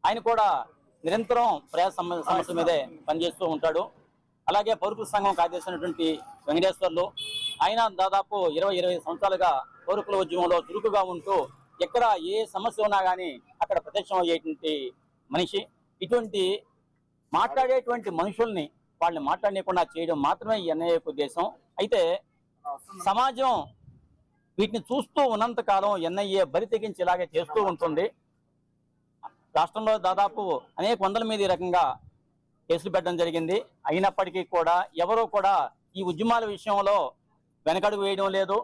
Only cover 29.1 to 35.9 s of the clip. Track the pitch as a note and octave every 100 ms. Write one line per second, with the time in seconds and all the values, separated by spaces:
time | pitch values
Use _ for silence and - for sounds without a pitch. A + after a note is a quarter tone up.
29.1 | _ - _ _ D3+ E3 G#3+ A3 A3 F3+
30.1 | F#3 G3+ - G3 D3+ - - F#3+ A3+ F#3+
31.1 | G#3 A3+ G#3+ G3 F3 F3+ F3 D3 B2+ -
32.1 | _ _ _ _ _ _ E3 F3+ F3+ F3
33.1 | F3 E3+ E3 E3 G3 - _ - E3 F#3+
34.1 | F#3 F#3 F3 F3 F3 E3 F3 - D#3+ F3
35.1 | A3 A3 G#3 G3 F#3+ C3 _ _